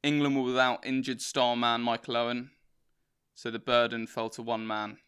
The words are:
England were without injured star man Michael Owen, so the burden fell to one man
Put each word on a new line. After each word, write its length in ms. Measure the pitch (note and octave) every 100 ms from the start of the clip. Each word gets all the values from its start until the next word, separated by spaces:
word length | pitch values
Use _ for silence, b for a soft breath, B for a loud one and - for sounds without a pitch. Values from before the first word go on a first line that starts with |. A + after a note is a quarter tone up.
England 340 | D3 D3 C#3+
were 60 | C#3
without 420 | B2+ B2+ B2+ A#2
injured 380 | - C3 C3 B2
star 340 | - C#3+ B2
man 260 | A#2+ A#2+ A#2
Michael 360 | A#2+ A#2 - A#2+
Owen, 320 | A#2+ A#2+ C3 _ _ _ _ _ _ _ _
so 160 | - A#2+
the 80 | A2+
burden 480 | B2+ A#2+ A#2 A#2 A2
fell 240 | - A2+
to 100 | -
one 240 | A#2 A2+
man 320 | A2 G#2+ G#2+ -